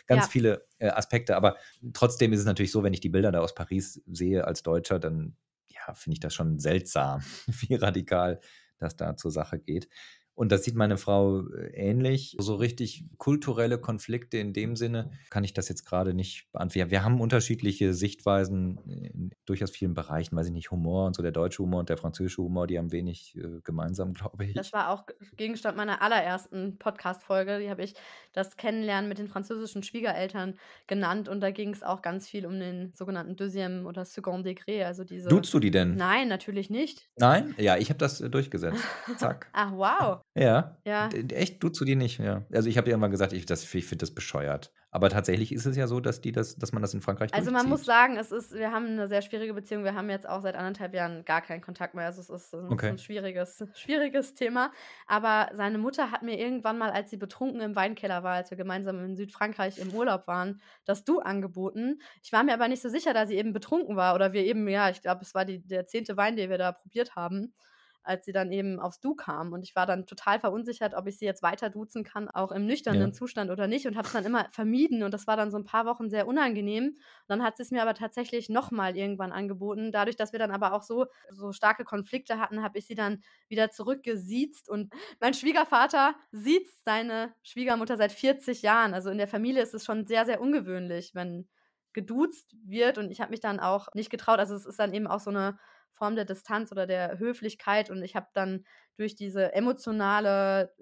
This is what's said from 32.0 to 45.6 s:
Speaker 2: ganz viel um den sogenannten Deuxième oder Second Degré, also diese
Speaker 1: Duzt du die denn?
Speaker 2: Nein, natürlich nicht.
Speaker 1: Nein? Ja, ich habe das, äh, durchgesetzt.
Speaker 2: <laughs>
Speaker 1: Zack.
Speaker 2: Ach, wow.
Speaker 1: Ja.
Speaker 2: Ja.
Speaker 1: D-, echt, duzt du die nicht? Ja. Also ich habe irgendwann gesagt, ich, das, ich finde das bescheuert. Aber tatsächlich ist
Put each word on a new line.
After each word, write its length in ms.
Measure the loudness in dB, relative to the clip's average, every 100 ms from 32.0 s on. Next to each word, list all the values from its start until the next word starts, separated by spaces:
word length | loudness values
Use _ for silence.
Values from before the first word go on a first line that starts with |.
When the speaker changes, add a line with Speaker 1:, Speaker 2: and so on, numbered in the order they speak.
Speaker 2:
ganz 260 | -2 -6 -6
viel 160 | -10 -6
um 140 | -6
den 340 | -6 -6 -10 -10
sogenannten 400 | -6 -6 -6 -6
Deuxième 500 | -4 -4 -4 -4 -6
oder 200 | -8 -10
Second 400 | -8 -6 -4 -4
Degré, 380 | -8 -6 -2 -2
also 180 | -4
diese 260 | -10 -6 6
Speaker 1:
Duzt 240 | 6 6
du 60 | 2
die 120 | 4
denn? 260 | 6 4 2
Speaker 2:
Nein, 300 | 4 4 4
natürlich 420 | -2 -2 -6 -4
nicht. 400 | -2 -2 -6 _ 6
Speaker 1:
Nein? 380 | 8 8 4 2
Ja, 200 | 4 6
ich 120 | 4
habe 80 | 2
das, 240 | 0 -2
äh, 80 | -2
durchgesetzt. 680 | 0 0 -2 -2 -2 -4 -8 -8
Speaker 2:
<laughs> 80 | -2
Speaker 1:
Zack. 380 | -2 -2 -6
Speaker 2:
Ach, 180 | -2 -2
wow. 480 | 0 2 4 2 0 _ 4
Speaker 1:
Ja. 460 | 6 6 4 -6 -4
Speaker 2:
Ja. 280 | 0 0
Speaker 1:
D-, 140 | -2 -4 -2
echt, 280 | -2 0
duzt 160 | -2 0
du 40 | 2
die 100 | 4
nicht? 240 | 2 0
Ja. 260 | -2 -2 0
Also 180 | 2 4
ich 80 | 4
habe 120 | 4
irgendwann 220 | 4 4
gesagt, 220 | 4 2
ich, 120 | 0 -2
das, 280 | -4 -2
ich 120 | -6 -4
finde 180 | -4
das 100 | -4 -4
bescheuert. 580 | -6 -4 -2 -4 -6 _ _
Aber 180 | 4 4
tatsächlich 420 | 4 2 0 0
ist 120 | -2